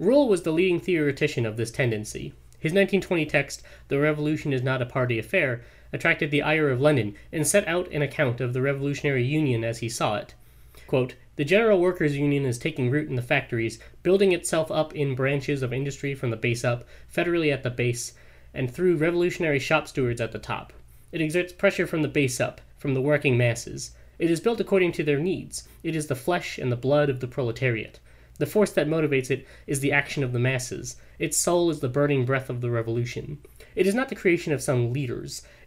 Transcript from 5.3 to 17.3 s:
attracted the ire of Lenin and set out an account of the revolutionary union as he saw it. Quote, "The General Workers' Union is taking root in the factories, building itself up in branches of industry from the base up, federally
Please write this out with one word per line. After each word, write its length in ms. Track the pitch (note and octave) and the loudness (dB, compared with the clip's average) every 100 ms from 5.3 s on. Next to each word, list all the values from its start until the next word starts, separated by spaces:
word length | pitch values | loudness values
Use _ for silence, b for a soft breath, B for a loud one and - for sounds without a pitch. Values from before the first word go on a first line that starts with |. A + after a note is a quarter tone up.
| F#3+ C#3 A#2+ B B B | 0 0 -4 B B B
attracted 400 | B2 E3+ D#3+ D#3 | -2 0 0 0
the 100 | D3 | 0
ire 300 | D3 D#3 D3 | 2 2 2
of 100 | B2 | 4
Lenin 320 | D3 C#3+ G#2 B B | 4 4 0 B B
and 140 | E3 D3+ | -4 2
set 220 | G3+ F3+ | 2 2
out 240 | F3 F3+ | -2 -2
an 100 | D3+ | -2
account 400 | C#3 - C3+ A#2+ | -2 0 0 0
of 120 | B2+ | -2
the 100 | B2+ | 0
revolutionary 600 | C#3 C#3 C#3 C#3+ D3 C3+ | 0 0 -2 -2 0 2
union 400 | B2 D#3 D3 A2+ | 2 2 2 0
as 140 | A2+ A2+ | -2 -4
he 120 | A2+ | -6
saw 260 | - D3 G#2 | -2 -2 -2
it. 180 | - - b b b b b | -6 -18 b b b b b
Quote, 280 | C3+ A#2+ - b - | 0 0 -6 b -6
"The 100 | C#3+ | 2
General 340 | F#3+ A3+ F#3+ | 4 6 6
Workers' 380 | F3+ F3+ D3+ C#3+ | 4 2 0 2
Union 280 | C#3+ C#3+ C3+ | 2 2 0
is 120 | A#2+ | -2
taking 320 | - - B2 | -4 -2 0
root 200 | D3 D3+ | 0 -2
in 60 | B2+ | -6
the 60 | |
factories, 580 | B2 C#3+ C3 A#2 A2+ - B B | 0 -2 0 -4 -4 -6 B B
building 300 | E3+ G3 G3 | 2 4 4
itself 400 | E3+ - E3 D#3 | 2 0 -2 0
up 240 | D3+ D#3 D3+ | 0 -2 -2
in 200 | C#3 B2+ | -2 0
branches 460 | C3+ C#3+ C#3+ C#3+ | 0 0 -2 -2
of 120 | B2+ | -2
industry 400 | B2 C#3 C3+ C#3+ | -4 -4 -6 -6
from 160 | C#3 B2 | -4 -4
the 80 | A2 | -2
base 260 | B2 A#2 | 0 0
up, 240 | B2+ A#2+ - B B | -2 -2 -6 B B
federally 380 | - E3+ | -4 0